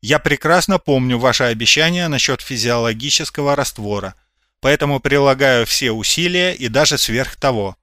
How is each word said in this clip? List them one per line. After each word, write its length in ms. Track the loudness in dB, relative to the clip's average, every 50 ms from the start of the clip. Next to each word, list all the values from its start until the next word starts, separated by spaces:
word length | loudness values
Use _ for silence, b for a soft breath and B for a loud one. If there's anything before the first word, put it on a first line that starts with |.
Я 180 | 0 0 0 0
прекрасно 600 | 2 0 -2 0 2 2 2 2 2 2 0 -2
помню 380 | _ 2 0 2 2 0 0
ваше 260 | 2 2 2 2 2 0
обещание 640 | 0 0 0 2 2 4 4 4 2 0 0 -2
насчет 340 | -2 -2 -2 -2 -2 -2 -4
физиологического 1160 | -6 -10 -8 -4 -2 0 0 0 0 -2 -4 -4 -4 -2 -2 -2 -2 -4 _ -4 0 0 0
раствора, 580 | 0 -2 -4 -6 -8 -8 -6 -6 -6 -6 -10 -12 _ _ _ _ _ _ _ _ _
поэтому 400 | 0 0 2 2 0 -2 -2 -2
прилагаю 640 | _ 2 2 4 4 4 4 4 4 4 4 4 2
все 260 | 0 -2 -2 0 -2
усилия 640 | -2 -2 -2 -2 -2 -2 -2 0 0 0 0 0 -2
и 140 | -4 -6 -2
даже 280 | 0 2 2 2 2
сверх 380 | 0 -2 -2 -2 -2 -4 -4 -8
того. 400 | -4 -2 -2 0 -2 -4 -6 -8 _